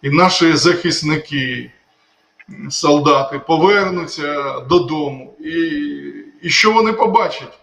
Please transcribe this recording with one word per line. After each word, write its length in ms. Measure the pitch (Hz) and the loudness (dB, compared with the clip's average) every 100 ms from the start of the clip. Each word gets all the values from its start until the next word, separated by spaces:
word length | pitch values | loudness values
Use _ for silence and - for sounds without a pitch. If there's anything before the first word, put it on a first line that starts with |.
І 80 | 143 | 2
наші 440 | 147 185 - 165 | 4 4 4 2
захисники, 1160 | 147 170 175 175 151 151 156 - 143 131 123 120 _ _ _ _ _ _ _ - - 143 | 4 2 2 0 -2 -2 -4 -4 -6 -6 -6 -10 _ _ _ _ _ _ _ -20 -16 -10
солдати 720 | - 156 147 143 143 135 139 | -2 2 4 4 2 0 -6
повернуться 1200 | - 160 185 202 190 180 165 - 147 147 143 131 | -2 2 4 4 2 -2 -6 -8 -6 -4 -6 -8
додому. 760 | 127 175 175 156 147 131 127 - | 0 0 2 -4 -4 -6 -16 -16
І, 120 | 156 165 165 147 147 143 143 - - _ | -8 -4 -2 -4 -6 -8 -12 -14 -18 _
і 80 | 170 | -4
що 220 | - 220 | 0 2
вони 220 | 220 220 | 4 2
побачать? 680 | 220 - - 175 - 127 - | 2 2 2 0 -6 -14 -20